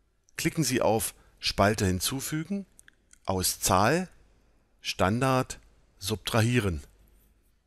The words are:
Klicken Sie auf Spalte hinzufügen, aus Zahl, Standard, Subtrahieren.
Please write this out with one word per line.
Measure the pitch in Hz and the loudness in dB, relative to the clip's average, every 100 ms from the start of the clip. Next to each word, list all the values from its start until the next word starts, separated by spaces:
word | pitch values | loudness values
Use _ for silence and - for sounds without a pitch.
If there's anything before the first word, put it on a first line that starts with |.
| _ _ _ - | _ _ _ -4
Klicken | 165 - | -4 0
Sie | 135 127 | 0 2
auf | - 110 - - _ - | 2 0 -2 -10 _ -10
Spalte | - - 101 110 98 | -6 2 2 4 0
hinzufügen, | 92 - 135 - 156 160 202 190 _ - _ _ _ | 0 -2 -6 -6 -8 -6 -8 -8 _ -20 _ _ _
aus | - 95 92 - | -4 -2 -2 -2
Zahl, | - 95 107 160 185 - _ _ _ _ _ _ | 2 4 4 2 -2 -12 _ _ _ _ _ _
Standard, | - - 92 113 135 131 131 - - _ _ - | -10 0 0 2 2 0 -2 -8 -20 _ _ -12
Subtrahieren. | - 107 - 120 110 123 98 80 - _ _ _ _ _ _ _ | -6 -6 -2 2 2 2 0 -4 -8 _ _ _ _ _ _ _